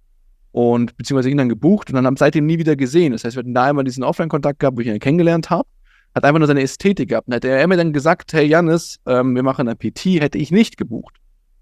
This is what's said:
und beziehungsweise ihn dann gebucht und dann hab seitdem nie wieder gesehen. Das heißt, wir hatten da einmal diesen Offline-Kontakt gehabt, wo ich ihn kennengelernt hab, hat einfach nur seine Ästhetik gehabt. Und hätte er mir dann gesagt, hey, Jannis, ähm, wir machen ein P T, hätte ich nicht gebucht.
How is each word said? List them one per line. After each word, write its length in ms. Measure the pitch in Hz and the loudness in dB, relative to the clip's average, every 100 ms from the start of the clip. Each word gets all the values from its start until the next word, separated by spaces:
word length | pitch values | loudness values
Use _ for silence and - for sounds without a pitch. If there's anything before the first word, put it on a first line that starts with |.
| _ _ _ _ _ | _ _ _ _ _
und 440 | 120 120 120 117 - | -2 0 2 -2 -6
beziehungsweise 320 | 113 135 127 | -4 -2 0
ihn 80 | 143 | 0
dann 140 | 127 | 0
gebucht 400 | 110 156 208 - | 0 2 0 0
und 60 | 131 | -2
dann 100 | 127 | 0
hab 120 | 135 | 2
seitdem 280 | 147 156 151 | 0 2 0
nie 120 | 165 | 0
wieder 180 | 160 139 | 0 0
gesehen. 360 | 127 165 160 | 0 2 0
Das 120 | 113 | -2
heißt, 120 | 120 127 | -6 -8
wir 40 | |
hatten 120 | 123 | -4
da 120 | 123 | 0
einmal 200 | 135 147 | 0 0
diesen 200 | 135 131 | -2 -4
Offline-Kontakt 540 | 127 170 160 151 143 139 | -4 -4 -4 -2 -2 -2
gehabt, 180 | 139 123 | -2 -2
wo 40 | |
ich 60 | 117 | -4
ihn 120 | 107 | -2
kennengelernt 500 | 135 170 170 165 - | 0 2 2 2 -2
hab, 160 | 175 - _ _ _ _ | -4 -4 _ _ _ _
hat 100 | - | 0
einfach 140 | 135 160 | 2 4
nur 80 | 147 | 4
seine 160 | 143 | 2
Ästhetik 480 | 131 - 196 190 110 | 0 -2 -2 0 -2
gehabt. 180 | 113 - | -4 -2
Und 60 | |
hätte 140 | 120 131 | -4 0
er 180 | 135 170 | 2 2
mir 100 | 180 | 2
dann 160 | 165 | 0
gesagt, 400 | 147 143 180 - | 0 0 0 -2
hey, 140 | 160 147 | 0 2
Jannis, 540 | 160 165 165 - - | 4 2 0 -4 -10
ähm, 300 | - 127 127 | -2 0 0
wir 80 | 123 | 0
machen 260 | 131 131 120 | -2 -2 -4
ein 80 | 117 | -4
P 140 | 110 | -8
T, 280 | - 185 175 | -4 0 0
hätte 200 | 143 - | 0 -2
ich 120 | 147 | 0
nicht 280 | 190 226 - | 2 2 -2
gebucht. 380 | - - - _ _ _ _ _ | -10 -10 -14 _ _ _ _ _